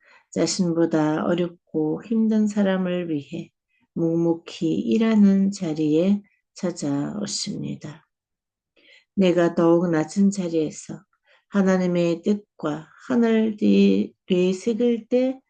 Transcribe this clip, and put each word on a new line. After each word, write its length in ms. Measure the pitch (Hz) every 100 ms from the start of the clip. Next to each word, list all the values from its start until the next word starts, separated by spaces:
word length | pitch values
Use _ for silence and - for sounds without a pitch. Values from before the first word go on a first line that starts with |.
| _ _ _
자신보다 920 | 190 165 - 175 165 165 160 151 156
어렵고 800 | - 175 170 175 _ 156 156 160
힘든 440 | - 226 220 220 214
사람을 600 | 208 196 190 180 180 170
위해 420 | 147 139 165 165 _ _ _ _
묵묵히 800 | 170 165 165 170 165 - - 160
일하는 760 | 165 233 220 226 214 196 196 196
자리에 720 | 202 170 156 151 156 190 202 - _ _
찾아오십니다. 1500 | - 180 170 147 143 147 208 - - 202 - 143 139 151 147 _ _ _ _ _ _ _ _ _ - _
내가 380 | 196 180 175 170
더욱 360 | 170 170 170 175
낮은 420 | 156 156 202 196
자리에서 680 | 196 175 165 151 - - 156 _ _ _ _ _
하나님의 720 | 202 190 185 180 175 170 165
뜻과 680 | 208 208 - - 156 151 156 _ -
하늘 480 | 240 233 220 220 208
뒤-, 560 | 208 196 196 196 208 _
되새길 840 | - 180 180 185 233 220 240 233 -
때 360 | 247 262 262